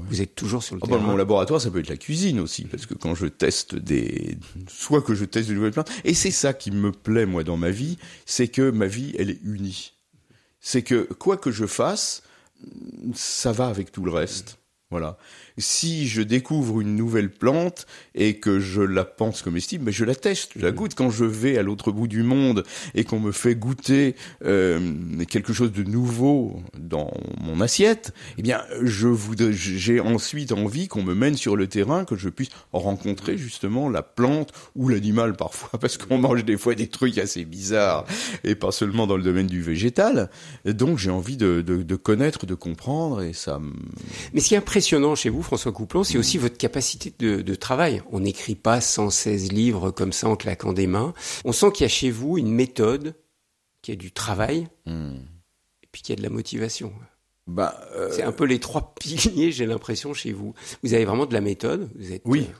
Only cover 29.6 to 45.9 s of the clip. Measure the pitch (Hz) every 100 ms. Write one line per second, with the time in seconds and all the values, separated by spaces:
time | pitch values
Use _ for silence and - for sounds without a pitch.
29.6 | 95 95 98 120 104 117 - 151 135 104
30.6 | 104 127 190 107 92 92 139 139 113 101
31.6 | 95 107 101 170 185 104 95 - 135 -
32.6 | - 92 98 98 101 98 - 202 123 -
33.6 | 98 117 143 95 - - 123 151 147 -
34.6 | - - 127 107 104 110 113 92 80 -
35.6 | - 117 123 - - 127 135 120 110 104
36.6 | 120 107 117 - 127 107 98 87 82 85
37.6 | 95 107 101 78 - 214 247 214 - 104
38.6 | 95 - 104 110 107 95 92 92 95 90
39.6 | 82 80 113 127 214 233 92 - - 139
40.6 | - 107 131 160 95 92 92 135 101 87
41.6 | 85 90 85 92 - 107 147 - 95 90
42.6 | 87 80 - 151 165 113 87 82 - 71
43.6 | 76 69 - - - - - - - 208
44.6 | 202 208 - 151 143 147 113 123 170 127
45.6 | 123 104 107